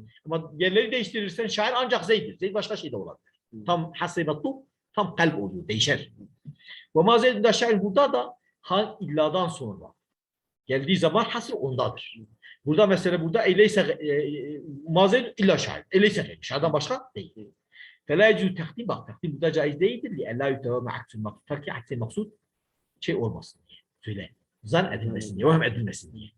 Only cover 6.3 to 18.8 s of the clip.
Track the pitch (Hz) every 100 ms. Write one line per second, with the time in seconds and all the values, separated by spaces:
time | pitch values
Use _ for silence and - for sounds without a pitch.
6.3 | _ 147 - - - - 160 185 233 254
7.3 | 208 220 - 233 208 196 190 277 247 -
8.3 | - _ _ - 190 214 - 156 151 151
9.3 | 180 170 160 117 95 - _ _ _ _
10.3 | _ _ _ - 135 135 185 165 196 233
11.3 | 240 233 240 139 123 113 - - 113 110
12.3 | _ - - 147 160 202 180 180 175 160
13.3 | - 190 185 214 202 151 - 151 143 147
14.3 | 147 139 147 165 139 160 165 196 247 233
15.3 | - 196 151 - 73 - 190 208 170 160
16.3 | - - 135 160 147 - 262 - - -
17.3 | 110 101 _ _ - - _ - 156 220
18.3 | 185 185 180 156 -